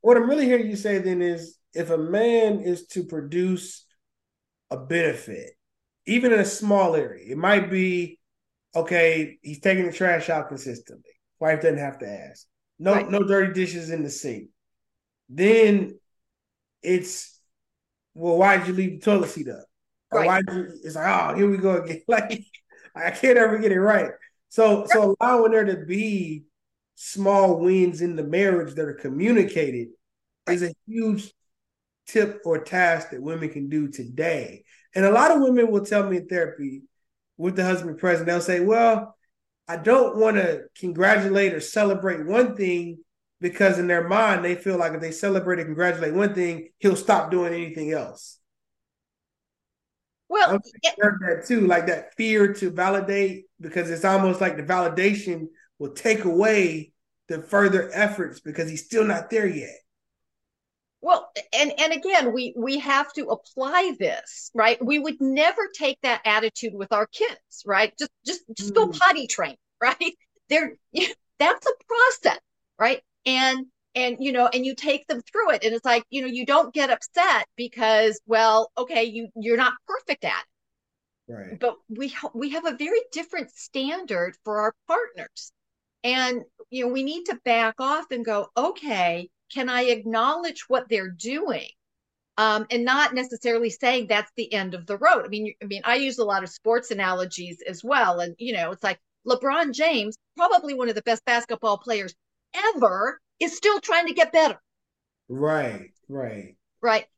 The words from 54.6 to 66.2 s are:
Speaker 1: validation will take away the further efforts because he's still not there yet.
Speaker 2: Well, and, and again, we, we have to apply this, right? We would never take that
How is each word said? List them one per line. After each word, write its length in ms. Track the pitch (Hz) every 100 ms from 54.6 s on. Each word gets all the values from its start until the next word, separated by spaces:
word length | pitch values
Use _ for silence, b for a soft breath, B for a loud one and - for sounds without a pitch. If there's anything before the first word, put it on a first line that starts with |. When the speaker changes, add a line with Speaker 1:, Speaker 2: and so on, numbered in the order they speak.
Speaker 1:
validation 840 | 147 180 175 160 196 202 190 165 160 b b _
will 140 | 143
take 320 | - 226 220
away 680 | 190 170 220 214 180 160 151 _ _ _ _
the 140 | 160
further 480 | - 202 202 190 170
efforts 480 | 185 208 196 156 -
because 300 | 156 151 160
he's 140 | 156
still 200 | - 226
not 260 | 208 190 -
there 160 | 220 202
yet. 280 | 151 - - _ _ _ _ _ _ _ _ _ _ _ _
Speaker 2:
Well, 300 | 311 339 - - -
and, 180 | 226 294 285
and 120 | 320
again, 380 | 320 370 370 254
we, 200 | 233 247 240
we 220 | 240 277
have 320 | 285 277 285
to 140 | - 269
apply 640 | 226 _ - 262 359 370 247
this, 520 | 180 - - - -
right? 300 | 226 220 240
We 140 | 247 294
would 220 | 294 -
never 480 | 269 269 320 381 392
take 240 | - 285 277
that 180 | 262 233